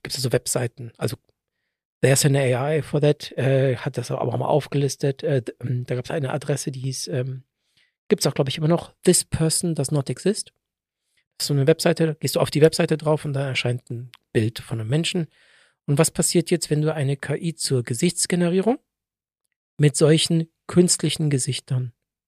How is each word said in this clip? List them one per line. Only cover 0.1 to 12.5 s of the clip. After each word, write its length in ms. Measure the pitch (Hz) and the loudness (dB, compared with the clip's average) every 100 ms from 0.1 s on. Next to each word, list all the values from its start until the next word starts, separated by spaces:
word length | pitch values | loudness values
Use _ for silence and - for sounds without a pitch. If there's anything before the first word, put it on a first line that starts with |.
| - | -4
so 120 | 123 | -2
Webseiten, 580 | 127 - 123 120 - 117 - | -2 -2 -4 -4 -6 -16 -6
also 180 | 113 - _ _ _ _ _ _ _ _ | -6 -6 _ _ _ _ _ _ _ _
There's 240 | 127 139 147 | 2 4 2
an 100 | 139 | 2
A 400 | 131 123 143 156 | 0 0 0 -2
I 60 | |
for 180 | - 151 | -2 0
that, 320 | 147 151 - - | 2 0 -4 -4
äh, 400 | 131 135 135 117 | 0 2 2 0
hat 200 | 143 127 | -4 -6
das 140 | 120 | -6
aber 100 | 135 | -4
auch 160 | 123 117 | -2 -2
mal 80 | 127 | 0
aufgelistet. 800 | 147 - 143 139 - 143 135 | 0 0 -2 -2 -2 -4 -2
Äh, 180 | 156 135 | 0 0
d-, 120 | - - | -2 -8
ähm, 240 | 120 123 123 | -6 -4 -4
da 100 | 127 | -6
gab's 160 | - | -4
eine 200 | 165 131 | -4 -2
Adresse, 360 | 139 - 143 - | -4 -2 -4 -4
die 120 | 131 | -6
hieß, 260 | 131 131 - | -6 -6 -4
ähm, 360 | 131 131 131 - _ _ _ _ _ - | -4 -4 -6 -14 _ _ _ _ _ 0
gibt's 180 | 202 156 | 2 2
auch, 60 | |
glaub 160 | - 135 | 0 -2
ich, 80 | 147 | 0
immer 100 | 151 | 2
noch, 260 | 170 - _ | 0 -2 _
This 200 | 185 175 | 2 4
Person 500 | - - 160 - 180 | 2 0 0 0 -2
Does 160 | 156 135 | 0 0
Not 200 | 147 135 | 0 -2
Exist. 420 | 127 185 208 - _ _ _ _ _ _ _ _ - | -2 -2 -2 -6 _ _ _ _ _ _ _ _ -8
Das 80 | - | -2
ist 20 | |
so 60 | |
eine 120 | 143 139 | 2 4
Webseite, 420 | 160 170 160 160 | 4 4 2 0
da 60 | |
gehst 220 | 147 135 165 | -2 -2 0
du 60 | |
auf 100 | 147 | 0